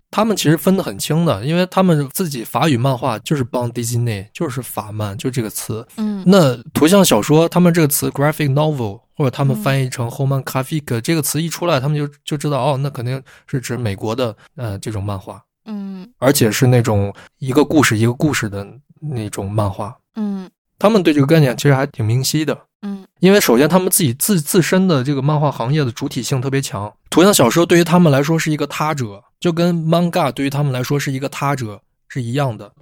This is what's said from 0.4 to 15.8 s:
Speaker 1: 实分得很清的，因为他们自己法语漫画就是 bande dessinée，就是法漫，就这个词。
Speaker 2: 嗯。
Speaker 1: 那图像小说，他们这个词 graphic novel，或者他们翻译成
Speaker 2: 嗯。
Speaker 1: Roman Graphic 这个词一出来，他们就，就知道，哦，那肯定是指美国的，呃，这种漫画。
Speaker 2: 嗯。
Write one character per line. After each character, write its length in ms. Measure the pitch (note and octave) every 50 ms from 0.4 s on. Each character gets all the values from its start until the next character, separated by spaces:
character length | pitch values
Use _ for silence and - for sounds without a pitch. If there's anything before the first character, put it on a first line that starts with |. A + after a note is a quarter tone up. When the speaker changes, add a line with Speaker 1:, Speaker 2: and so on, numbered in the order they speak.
| -
Speaker 1:
实 120 | D3 D#3+
分 180 | D#3 - F#3+ F#3+
得 80 | F#3+ D#3
很 160 | B2+ G2+ G2
清 280 | - - D3+ E3 E3+
的， 180 | D#3+ A2+ F#2+ G#2+
因 100 | C#3+ E3
为 120 | F3 F#3
他 160 | F3+ - F#3+ F#3+
们 260 | F#3 E3 D3 C#3 C3 -
自 160 | - F#3+ D#3+
己 120 | C#3+ A#2+ G#2+
法 240 | - - A#2+ C#3+
语 120 | E3 C#3 A2+
漫 180 | B2 C#3 C3
画 220 | A#2+ C#3+ C3+ A2 G#2+
就 180 | - - D#3
是 80 | C#3+ B2
bande 260 | A2+ - B2+ A#2+ A#2+ A#2
dessinée， 540 | B2+ A#2 A2+ B2 A#2 A#2+ A#2 G#2+ G2 F#2+ - -
就 160 | - F3 D3+
是 140 | A#2+ C3 A#2+
法 280 | - - - G2+ G#2
漫， 240 | G#2 G#2+ G#2+ G2+ G2 A2
就 120 | - C3
这 120 | B2 C3 A2+
个 80 | G#2
词。 360 | - - - - A#2 G#2+ A#2 - _ A3
Speaker 2:
嗯。 260 | A3 G#3+ G#3 G3 F3+
Speaker 1:
那 300 | F3+ G3+ G3 D#3+ C3+ B2 A#2+ - - -
图 160 | - C#3+ D#3
像 160 | G3+ G3+ F#3
小 160 | - B2+ A2
说， 260 | - - D3 D#3 E3
他 140 | E3 - F3
们 140 | F3 F3 E3
这 80 | F3 D#3+
个 40 |
词 220 | C#3 - - C3+ C3+
graphic 460 | - - C#3 D3+ D3+ - D#3 C#3 C3
novel， 480 | D3 D3+ D#3 D3+ C3 A#2 G2+ G2+ A2 _ _ _ - C#3+
或 40 |
者 40 | B2+
他 140 | B2+ - C#3
们 100 | C3+ -
翻 260 | G#3+ - C#3 C3+ C#3
译 80 | C3 B2+
成 200 | - - A#2+ A#2
Speaker 2:
嗯。 20 |
Speaker 1:
Roman 320 | A#2+ - C#3 C3+ C#3 C3+ -
Graphic 580 | - - C3 B2+ - D#3+ D3+ C#3+ - B2+ A#2
这 140 | A#2 - E3
个 80 | D#3+ C#3+
词 180 | - - D3
一 80 | E3 E3
出 180 | - - F3
来， 120 | E3+ D#3+ C3
他 100 | B2 D3
们 80 | D3+
就， 160 | D3 D3 C#3+ C#3+ _ _
就 120 | - D#3
知 140 | C#3+ - D3
道， 80 | D3 C3
哦， 180 | A#2+ D3 C#3+
那 140 | C3 C#3+ C#3+
肯 140 | C#3+ C#3 A#2
定 180 | A#2+ C3 C3+ - - - - _
是 140 | - - C3
指 160 | A#2 - A#2+
美 180 | A#2+ B2 G#2+ G2
国 220 | F#2+ - G#2+ A2+
的， 200 | B2 B2+ A2+ G2+ - - _ _
呃， 200 | - B2 A2 G2 F#2+
这 100 | - -
种 100 | G#2+ G2+ F#2+
漫 140 | G#2 G2+
画。 240 | F#2+ - - G2 G2 _ _ _ _ _
Speaker 2:
嗯。 420 | G#3+ G#3+ G3+